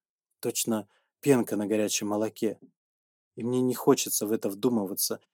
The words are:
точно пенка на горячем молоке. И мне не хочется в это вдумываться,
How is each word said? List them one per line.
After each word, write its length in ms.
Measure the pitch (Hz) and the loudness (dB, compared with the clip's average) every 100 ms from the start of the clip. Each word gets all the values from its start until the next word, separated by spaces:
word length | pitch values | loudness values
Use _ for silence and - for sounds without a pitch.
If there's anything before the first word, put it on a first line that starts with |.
| _ _ _ _ | _ _ _ _
точно 480 | 120 - - 110 98 _ _ _ | -4 -2 -2 -2 -4 _ _ _
пенка 380 | 143 127 - 104 | 4 4 4 -2
на 100 | 101 | 0
горячем 400 | 107 104 - 104 | 0 0 -2 -2
молоке. 520 | 104 110 - 107 - - _ _ _ _ _ _ - | -2 -2 -2 -4 -4 -14 _ _ _ _ _ _ -8
И 80 | |
мне 180 | 120 127 | -2 0
не 120 | 127 | 0
хочется 520 | 120 - 131 - - 104 | 2 4 4 2 -4 -2
в 60 | |
это 180 | 110 104 | -2 -4
вдумываться, 720 | 98 123 117 95 101 - 110 _ | -2 0 0 -2 -4 -4 -6 _